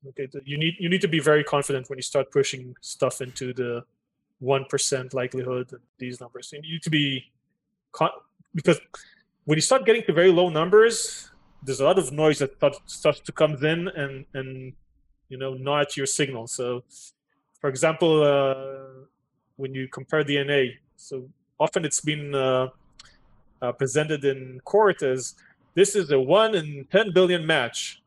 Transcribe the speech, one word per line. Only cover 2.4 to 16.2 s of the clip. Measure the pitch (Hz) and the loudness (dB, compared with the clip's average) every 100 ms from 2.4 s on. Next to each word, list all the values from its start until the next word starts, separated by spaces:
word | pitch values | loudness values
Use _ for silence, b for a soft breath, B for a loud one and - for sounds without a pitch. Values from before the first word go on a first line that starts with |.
| 135 135 127 123 | 0 -2 -14 -18
stuff | - - 131 - | -18 -4 -4 -2
into | 127 123 131 | -12 -10 -10
the | 123 123 120 - _ _ _ _ _ | -6 -6 -6 -10 _ _ _ _ _
one | 127 135 135 | 0 0 0
percent | 139 - 135 127 | -2 -2 -2 -4
likelihood | 135 127 127 127 123 123 | -6 -6 -6 -6 -6 -6
and | 123 _ _ | -14 _ _
these | 127 123 | -14 -12
numbers. | 120 123 - | -16 -18 -16
You | 147 | -16
need | 156 165 | -12 -10
to | - | -2
be | 156 143 131 - _ _ _ _ _ _ | 0 0 -2 -10 _ _ _ _ _ _
con-, | - 160 - _ _ _ | -2 -2 -2 _ _ _
because | 165 165 160 - - B B B _ - | -2 2 2 0 -20 B B B _ -2
when | 156 | 0
you | |
start | 156 262 202 | 4 2 4
getting | 226 | 2
to | 220 | 2
very | 165 180 | 4 6
low | 175 180 | 6 4
numbers, | 156 170 208 226 226 - - - _ _ _ | 2 4 6 6 4 -6 -10 -18 _ _ _
there's | 135 127 | -8 0
a | 139 | 2
lot | 190 | 2
of | 143 | 0
noise | 147 156 147 | 2 2 2
that | 139 - | -2 0
start-, | 147 - _ | 0 0 _
starts | - 156 143 | -2 0 0
to | - | -6
comes | - 156 147 | 0 0 2
in | 147 165 175 | -2 -2 -4
and, | 160 139 135 143 | -6 -8 -10 -14
and, | 139 131 131 131 - _ _ _ _ _ | -12 -12 -12 -16 -18 _ _ _ _ _
you | 131 | -10
know, | 135 131 | -8 -8
gnaw | 131 147 | -2 0
at | 143 - | 0 -2
your | 135 | -4
signal. | - | -2